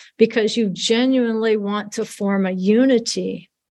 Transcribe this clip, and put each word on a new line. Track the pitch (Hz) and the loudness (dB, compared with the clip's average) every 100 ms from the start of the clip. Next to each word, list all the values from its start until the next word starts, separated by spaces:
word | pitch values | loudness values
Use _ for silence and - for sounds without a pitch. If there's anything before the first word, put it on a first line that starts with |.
| - - | -8 2
because | 226 233 214 233 | 2 2 -2 0
you | 208 | -2
genuinely | 165 - 233 262 262 233 220 226 214 | -2 0 2 2 2 0 0 0 0
want | 202 208 208 | -2 -6 -6
to | 226 214 | -8 -8
form | - 202 196 190 | -4 -2 0 0
a | |
unity | 185 185 220 269 240 233 - 185 190 - _ _ | -2 2 4 4 2 0 -6 -6 -8 -14 _ _